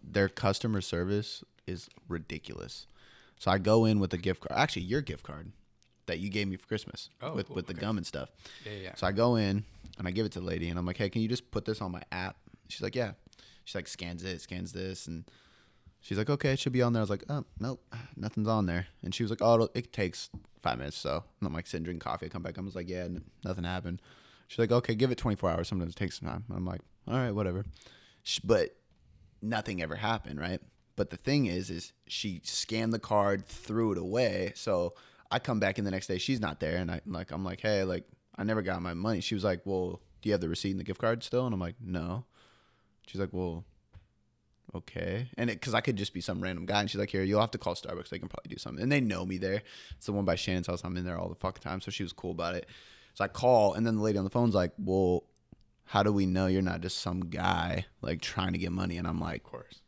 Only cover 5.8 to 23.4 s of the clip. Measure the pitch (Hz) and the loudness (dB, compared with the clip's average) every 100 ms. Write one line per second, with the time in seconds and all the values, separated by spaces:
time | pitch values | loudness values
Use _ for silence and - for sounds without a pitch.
5.8 | _ _ - 85 101 101 98 92 - 107 | _ _ -6 -4 -2 0 0 -4 -4 -6
6.8 | - - - _ 135 160 - - 85 80 | -4 -12 -14 _ -6 -6 -4 -6 -6 -4
7.8 | 98 107 82 69 67 _ - - 107 104 | -2 -2 -4 -6 -8 _ -20 -16 -12 -10
8.8 | 95 - 92 101 117 117 101 101 - - | -10 -2 0 4 6 6 4 2 -2 -14
9.8 | - - 90 95 107 - 90 85 85 87 | -18 -6 -2 0 -2 -2 -4 -2 -2 -2
10.8 | 90 92 101 113 110 123 - 110 104 107 | -2 -2 0 0 0 -2 -2 -4 -2 -4
11.8 | 95 87 - 90 95 - - - _ - | -4 -8 -8 -6 -6 -8 -20 -20 _ -6
12.8 | 101 127 110 98 - - - - - 98 | -4 -2 -4 -6 -18 -20 -20 -20 -8 -8
13.8 | - - 87 87 92 87 - 90 90 92 | -8 -8 -6 -6 -6 -6 -6 -6 -6 -6
14.8 | 92 95 - 82 - - - _ _ _ | -6 -6 -8 -10 -10 -20 -20 _ _ _
15.8 | - _ - 98 110 143 143 131 139 127 | -20 _ -4 -2 0 2 2 0 0 4
16.8 | 120 117 104 101 - 143 - - 117 127 | 4 4 2 -2 -2 -4 -6 -6 -6 -6
17.8 | _ 113 127 - 104 110 107 110 92 85 | _ -14 -14 -8 -4 0 2 2 2 0
18.8 | 90 - - - 113 113 113 117 113 123 | -4 -8 -8 -2 -2 4 6 6 6 0
19.8 | 120 - 92 - - - - - - 60 | -6 -2 -2 -2 -12 -14 -16 -4 -2 -2
20.8 | 71 - 65 78 - _ 95 78 - 85 | -4 -4 -2 -2 -4 _ -4 -4 -4 -6
21.8 | 80 85 - 80 87 87 87 85 98 90 | -4 -6 -4 -6 -6 -8 -8 -8 -8 -8
22.8 | 90 90 87 87 - - | -6 -6 -6 -8 -12 -10